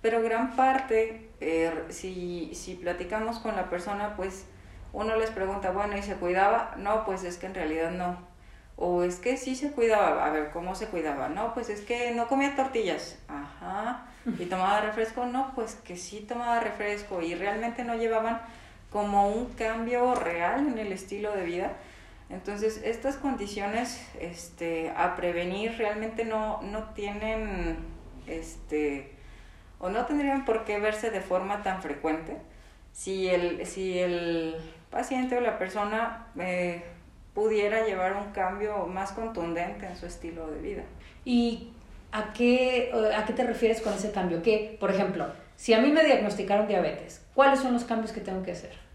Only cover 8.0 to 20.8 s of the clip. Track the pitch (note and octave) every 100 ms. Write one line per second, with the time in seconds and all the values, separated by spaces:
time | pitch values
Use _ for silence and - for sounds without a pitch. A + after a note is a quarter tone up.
8 | F3+ F3+ - - - - - - F3 F3
9 | F3+ F3+ B3 C4 - C4 C#4+ - A#3 G#3+
10 | F3 D3+ D#3 D#3 D3+ E3+ F3+ F3+ G#3+ F3
11 | D#3 C#3+ C3+ E3+ A3+ A#3+ A3+ G#3 G#3 A#3+
12 | A#3+ A#3 A#3 C4+ C#4 C#4 C4 A#3 F#3+ D#3
13 | - - - D3 C#3+ - F3+ G3 A3+ B3+
14 | - - A#3+ F3+ F3 F#3 F#3+ G#3 G#3+ A3
15 | A3 - B3 B3+ C4+ B3+ A3 - - F3+
16 | - G#3 G#3 A#3+ A#3+ A#3 G#3+ G3+ G#3 G#3
17 | - F#3 E3 E3+ G3+ G#3+ A#3 A#3 A#3+ A3+
18 | A3+ A3+ A3+ A3+ - - - - - G#3
19 | G#3 G3+ G3+ A3 B3 - A3 A3+ A#3 A#3+
20 | B3 B3 E3 E3+ E3+ B3 D4 A3+